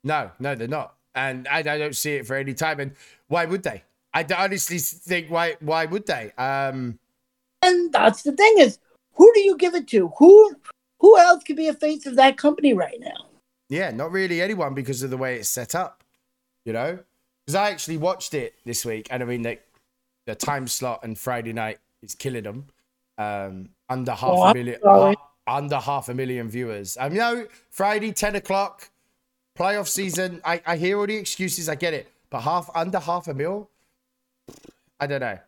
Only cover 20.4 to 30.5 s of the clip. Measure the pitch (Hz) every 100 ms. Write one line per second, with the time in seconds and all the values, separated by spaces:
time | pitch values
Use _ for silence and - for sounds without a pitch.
20.4 | - 143 127 - 127 117 113 110 - 120
21.4 | 113 113 110 - _ _ 107 - 139 123
22.4 | 104 113 139 _ _ _ _ - 104 101
23.4 | 98 95 92 _ _ 131 127 113 127 180
24.4 | 185 240 240 233 208 196 196 208 - _
25.4 | - 135 143 143 131 139 127 127 127 123
26.4 | 117 117 123 104 98 - 135 185 233 240
27.4 | 220 - _ - 202 214 220 - 208 208
28.4 | - 196 196 - - _ _ _ _ _
29.4 | _ - 180 208 196 - 196 165 185 175
30.4 | 160